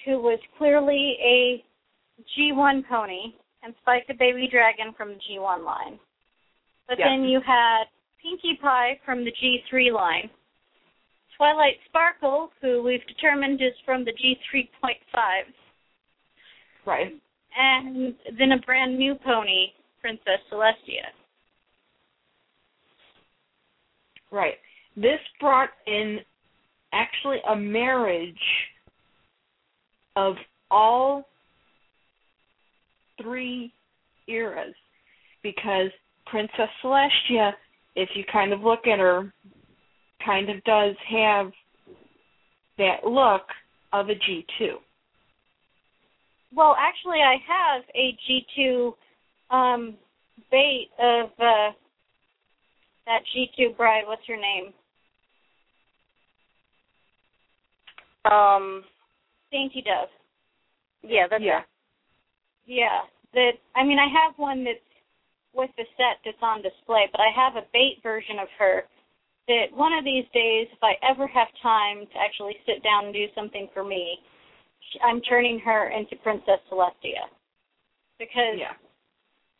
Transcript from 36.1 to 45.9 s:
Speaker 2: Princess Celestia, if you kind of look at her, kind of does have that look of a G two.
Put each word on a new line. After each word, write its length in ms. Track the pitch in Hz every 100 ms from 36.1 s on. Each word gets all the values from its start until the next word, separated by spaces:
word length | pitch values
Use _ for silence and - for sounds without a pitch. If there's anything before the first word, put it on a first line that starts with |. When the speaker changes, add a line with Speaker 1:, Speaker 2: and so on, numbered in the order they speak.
| _ -
Speaker 2:
Princess 420 | 220 214 - 220 -
Celestia, 720 | 262 277 277 247 - 233 208 202 _ _ _ 185
if 120 | 185
you 100 | 202 190
kind 200 | 214 196
of 80 | 202
look 260 | 226 233 240
at 120 | 202
her, 340 | 185 180 196 - - _ _ _ _ _ _ -
kind 260 | 226 196 202
of 120 | 196
does 300 | 226 214 208 196 -
have 420 | 226 214 202 190 - _ _ _ - _ _ _ _ _ _ _ -
that 260 | 190 170
look 380 | 220 262 247 190 - - _ _ _
of 160 | 202 202
a 60 |
G 300 | 208 196 170 - -
two. 180 | 214 - - _ _ _ _ _ _ _ _ _ _